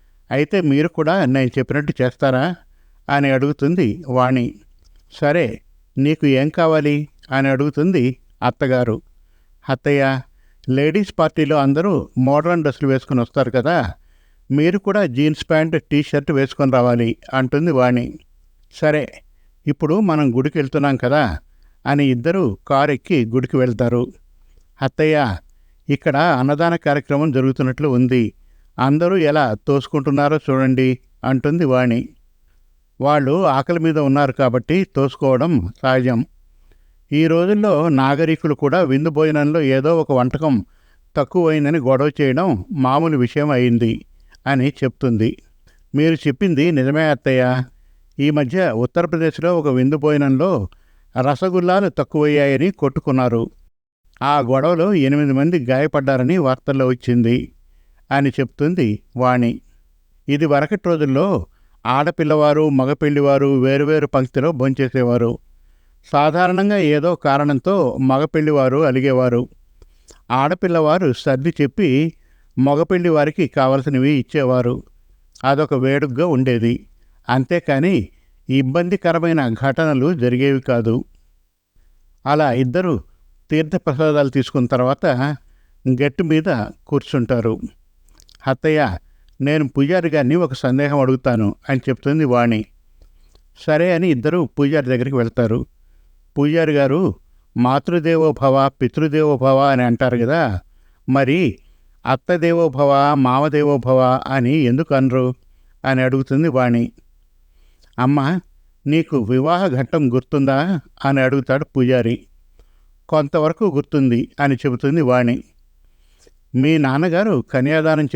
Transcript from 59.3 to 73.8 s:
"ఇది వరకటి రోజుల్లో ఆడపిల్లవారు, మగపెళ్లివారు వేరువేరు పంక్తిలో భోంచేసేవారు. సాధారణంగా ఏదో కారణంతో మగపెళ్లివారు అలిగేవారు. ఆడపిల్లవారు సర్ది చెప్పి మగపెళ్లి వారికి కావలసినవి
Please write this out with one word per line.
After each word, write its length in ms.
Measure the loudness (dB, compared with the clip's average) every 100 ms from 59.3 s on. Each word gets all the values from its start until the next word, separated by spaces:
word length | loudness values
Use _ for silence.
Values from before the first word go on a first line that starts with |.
| 0 0 -4 _ _ _ _ _ _ -4
"ఇది 180 | -2 2
వరకటి 360 | 0 0 -2 -2
రోజుల్లో 600 | -2 0 0 0 -2 -6 _ _ _ -2
ఆడపిల్లవారు, 840 | 0 0 -2 0 2 2 2 2
మగపెళ్లివారు 920 | 2 0 0 0 2 2 2 2 2
వేరువేరు 460 | 2 2 0 0 0
పంక్తిలో 460 | -2 -2 -2 -2
భోంచేసేవారు. 880 | 0 -2 -2 -2 0 0 0 0 -4 _ -20 _ _ _ _ -4
సాధారణంగా 640 | 0 2 2 0 0 0 0
ఏదో 380 | 0 0 0
కారణంతో 840 | -2 0 0 0 -2 0 0 0 0
మగపెళ్లివారు 800 | 0 0 0 -2 0 2 2 2
అలిగేవారు. 680 | 0 0 0 2 0 0 -4 -10 _ _ -20 _ -20 -18 -6
ఆడపిల్లవారు 840 | -2 -2 -2 -2 0 2 2 0
సర్ది 420 | -2 -2 -2 -2 -2
చెప్పి 500 | -2 0 0 2 0 -6 _ _ _ 0
మగపెళ్లి 500 | 2 2 0 0 2
వారికి 380 | 2 0 -2 -2
కావలసినవి 640 | 0 0 0